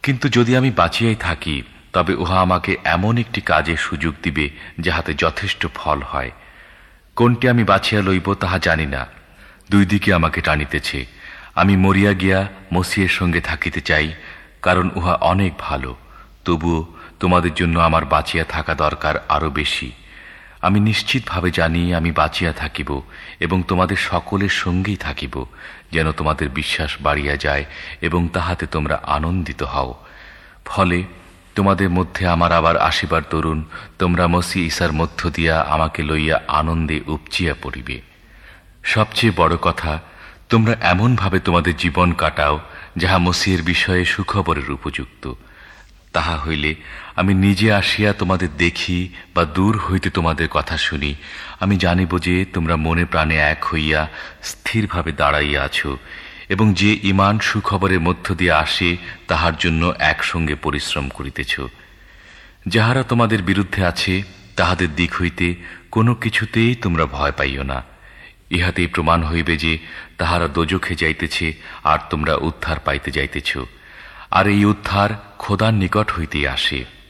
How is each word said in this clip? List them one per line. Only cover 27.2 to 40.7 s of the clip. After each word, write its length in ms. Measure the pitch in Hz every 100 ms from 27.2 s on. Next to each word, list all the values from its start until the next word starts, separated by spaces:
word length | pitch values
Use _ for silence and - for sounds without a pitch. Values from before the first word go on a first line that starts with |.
| 71 71
যায় 300 | 73 71 71 - - -
এবং 200 | 82 87 85
তাহাতে 380 | 92 87 87 78
তোমরা 280 | 80 73 73 -
আনন্দিত 540 | 73 80 92 71 65
হও। 280 | 69 - 64 67 - - - - - - -
ফলে 340 | - 92 87 95 - - - -
তোমাদের 360 | - 98 92 95
মধ্যে 340 | 90 90 - 90
আমার 240 | 85 85
আবার 240 | 85 82 82
আসিবার 440 | 80 - 76 82 76
দরুন 300 | 80 78 78 78 - - -
তোমরা 280 | 90 87 87
মসি 320 | 87 87 98 82
ঈসার 260 | - 85
মধ্য 280 | 76 82 - 87
দিয়া 260 | 82 82 80 73
আমাকে 320 | 78 80 -
লইয়া 340 | 73 78 78 78 -
আনন্দে 480 | 76 78 82 78 78 -
উপচিয়া 460 | 78 - - 87
পড়িবে। 440 | 67 65 - 60 64 - - - - - - - -
সবচেয়ে 540 | - 110 107 - 113 90
বড় 180 | 82 85
কথা, 340 | 90 80 82 78 - - - - -
তোমরা 260 | 113 113